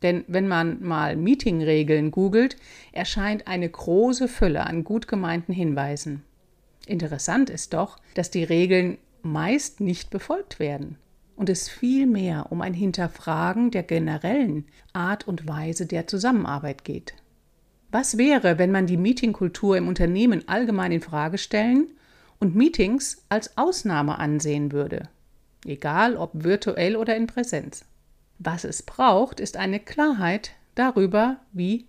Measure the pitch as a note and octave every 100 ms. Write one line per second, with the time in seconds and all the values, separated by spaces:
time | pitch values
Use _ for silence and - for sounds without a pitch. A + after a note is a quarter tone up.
0 | F3 F3 - F3+ G3 E3+ E3 E3+ F3+ D#3+
1 | D3+ D3+ F3+ C4+ A3+ E3 D#3 D#3 D3+ D3+
2 | D3+ E3 F#3+ A3 B3+ - - - - -
3 | F3+ - G3+ G#3+ - F#3 F3 - - F3+
4 | A#3+ B3+ B3 - F#3+ D3+ - E3 D#3+ A3
5 | - G3+ E3+ E3+ E3+ F3+ E3 C#3 C#3 C#3+
6 | D#3 C#3+ - _ _ _ _ _ - F#3
7 | D#3 C#3+ - A3 C4+ D#3+ - D#3+ G3 -
8 | _ - E3+ F3+ E3 E3 F3+ F#3 F3+ -
9 | _ _ E3 D3+ E3 C#4+ - - G3 F3+
10 | - G3 - F4 G4+ - D3+ C#3+ D3+ D3+
11 | _ _ _ - F#3+ F3+ - - B3 C4+
12 | C4+ G#3 F#3 D#3 - E3+ F3+ F3 G3 F3+
13 | E3+ - - D#3+ F3 G#3 A#3+ G#3 E3+ E3
14 | D#3+ D#3 F3 C4+ A3+ D3+ D3 _ _ F#3
15 | F3+ G#3 - E3 D#3 D3+ D#3+ E3 E3 E3+
16 | E3 G3 A#3 A#3+ D#3+ C#3+ D3 C3+ - -
17 | - - _ _ _ _ _ _ - A3
18 | C4 A3 C4+ C#4 F3+ E3 F3+ G3 F3+ F3
19 | G3 B3 A#3 G#3 F3+ - G3 F#3 F3 F#3
20 | E3+ F#3 A#3+ F#3 - G3 A#3 G3 F#3 E3+
21 | D#3+ D3+ D#3 G3 - G#3+ A3+ C4 D#4+ -
22 | _ _ _ - G3 F#3 D4+ E4+ F#3+ C4
23 | - - - G3+ - - D#4 F#4 G#3 D#3
24 | D3 - D3+ D3+ D3+ D3 D3 C#3+ C#3+ -
25 | - _ _ _ _ _ - C#3+ D3+ E3
26 | A#3 A3+ E3 D#3 E3 G3+ - F3 F3 A3
27 | A3+ A3 A3+ - A#3+ D3+ D#3 - - _
28 | _ _ _ - E3+ E3+ - - - -
29 | B3+ F#3+ C4 - G3+ F3+ F#3+ G3+ - D4+
30 | D4+ A#3 F3 G3+ - - _ - B3+ A#3
31 | F#3 G#3 A#3 C4+ _ F#3 F3+ A3+